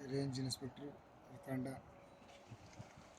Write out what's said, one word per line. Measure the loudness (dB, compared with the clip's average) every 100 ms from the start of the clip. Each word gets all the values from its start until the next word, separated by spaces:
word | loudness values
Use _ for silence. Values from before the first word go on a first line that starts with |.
| 2
ರೇಂಜ್ | 6 6 6
ಇನ್ಸ್‌ಪೆಕ್ಟರ್ | 4 4 0 -2 -4 -6 -12 -16 -12 -8 4
ತಂಡ | 4 6 2 -6 -12 -14 -14 -14 -14 -10 -10 -10 -8 -8 -10 -14